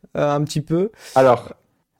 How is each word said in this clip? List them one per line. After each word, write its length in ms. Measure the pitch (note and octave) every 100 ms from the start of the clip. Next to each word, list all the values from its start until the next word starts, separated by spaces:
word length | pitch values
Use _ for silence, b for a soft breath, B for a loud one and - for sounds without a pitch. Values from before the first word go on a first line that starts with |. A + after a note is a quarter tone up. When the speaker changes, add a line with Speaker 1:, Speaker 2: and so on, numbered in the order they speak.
| _ -
Speaker 1:
euh, 180 | D3
un 80 | D3
petit 180 | D3 D3+
peu. 300 | C#3+ E3 G#3 B B
Speaker 2:
Alors, 380 | - C3 C3 - - _ _ _